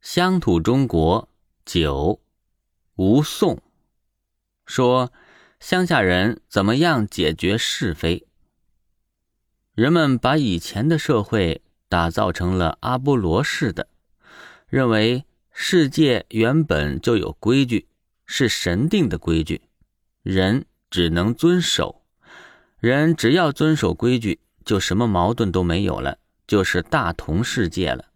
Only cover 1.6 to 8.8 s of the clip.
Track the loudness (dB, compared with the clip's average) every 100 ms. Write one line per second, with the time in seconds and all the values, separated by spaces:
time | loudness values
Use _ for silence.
1.6 | -6 -2 0 0 -2 -4 _ _ _ _
2.6 | _ _ _ -2 2 2 2 0 -2 -2
3.6 | _ _ _ _ _ _ _ _ _ _
4.6 | -10 0 2 2 0 _ _ _ _ _
5.6 | -4 -2 0 2 2 2 0 -4 _ -2
6.6 | 0 2 2 0 -2 -2 -2 0 -2 -2
7.6 | -2 -4 -6 -4 -4 -4 _ _ _ _
8.6 | _ _